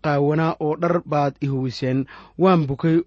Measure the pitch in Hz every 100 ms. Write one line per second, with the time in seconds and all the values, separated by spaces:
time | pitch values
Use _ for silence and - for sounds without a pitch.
0 | 156 143 143 156 160 - 151 156 170 170
1 | - 147 143 - 139 135 131 - 127 131
2 | 131 - - - 185 175 139 139 165 165